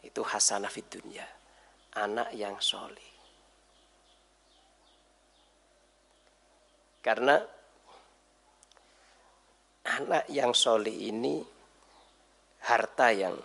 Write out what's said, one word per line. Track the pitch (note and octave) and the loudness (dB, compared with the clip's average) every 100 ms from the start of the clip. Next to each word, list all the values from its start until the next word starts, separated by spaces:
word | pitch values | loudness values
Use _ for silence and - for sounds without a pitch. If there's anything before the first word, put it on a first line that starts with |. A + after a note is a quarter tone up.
Itu | - - A2 | -10 -6 -4
hasanah | G#2 - G2+ G2+ | 0 0 0 -4
fid | - - | -8 -12
dunya. | - - G2+ - - _ - - _ _ A2 | -16 -16 -16 -16 -20 _ -20 -20 _ _ -4
Anak | G#2 A2 A#2+ | -2 -2 -4
yang | A2+ G2+ G2+ | -6 -8 -2
solih. | - - - - - - - - _ _ _ _ _ _ _ _ _ _ _ _ _ _ _ _ _ _ _ _ _ _ _ _ _ _ _ _ _ _ _ _ _ _ _ _ A#2 | -2 -4 -12 -16 -20 -20 -20 -20 _ _ _ _ _ _ _ _ _ _ _ _ _ _ _ _ _ _ _ _ _ _ _ _ _ _ _ _ _ _ _ _ _ _ _ _ 0
Karena | A2+ C3 D3+ - - - _ - - - _ _ _ _ _ _ - _ _ _ _ _ _ _ _ _ _ - | 4 6 4 2 -16 -20 _ -20 -20 -20 _ _ _ _ _ _ -20 _ _ _ _ _ _ _ _ _ _ -4
anak | - C#3+ D#3+ - | -4 0 0 0
yang | C#3 B2 | 0 2
solih | A#2+ B2+ A2+ G#2+ - A2+ | 4 4 4 2 -4 -6
ini | A2 C3+ D#3 - - - _ - - - _ _ _ _ _ B2 | -2 -2 -2 -6 -20 -20 _ -20 -20 -20 _ _ _ _ _ 0
harta | A#2+ A2 - B2 | 0 0 4 4
yang | G#2 F#2 - | 4 0 -4